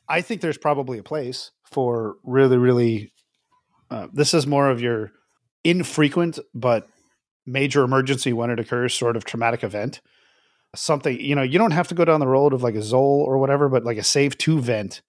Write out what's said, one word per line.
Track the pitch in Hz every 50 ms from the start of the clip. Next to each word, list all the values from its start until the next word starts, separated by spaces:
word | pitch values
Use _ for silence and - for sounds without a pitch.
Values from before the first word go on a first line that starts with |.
| _ -
I | 156 170
think | 175 - 233 170
there's | - 160 139 -
probably | - 156 147 139 135 131 123 107
a |
place | 92 - 156 156 131 127 123 - - - _ _ _
for | _ - 139 127 120 120 117 110 104 - -
really, | _ 127 123 135 135 127 127
really, | 123 123 127 123 120 120 117 113 101 104 - _ _ _ _ _ _ _ _ _ _ _ _ _ _ _ -
uh, | 123 110 92 -
this | - 143 147 -
is | - 160 135
more | 143 143 139 139 139
of | 127 117
your | 120 120 120 110 107 101 - _ _ _ _ _ _ _ _ _ -
infrequent | 165 175 180 160 - - - 151 143 - 175 170 170 156 147 - - -
but | 120 117 123 117 110 - _ _ _ _ _ _ _ _ _ _ _ _
major | 127 123 135 143 143 - 143
emergency | 131 123 135 135 131 131 139 127 - 131
when | 120 113 117 120
it | 120 117
occurs | 110 - 127 123 123 120 -
sort | - 123 117 117
of | 113 -
traumatic | - - 117 117 117 117 113 -
event. | 101 98 104 104 131 - - _ _ _ _ _ _ _ _ _ _ _ _ _ _ -
Something, | - - - 151 143 - 156 123 -
you | - 139 143
know, | 143
you | 135 127 139 185
don't | 226 220
have | 151 170 170 -
to | 170
go | 170 170
down | 165 160 151
the | 143 127
road | 131 135 143 147
of, | 135 123
like, | 127 120 104
a | 107
Zoll | 107 107 123 127 135 139 143 143 147
or | - 135 135
whatever, | 135 135 139 143 147 139
but, | 131 123 113
like, | 117 117
a | 107
Save | 101 - - 143 143 139 131
two | - - 160 160 151
vent. | 123 120 117 107 101 92 - - -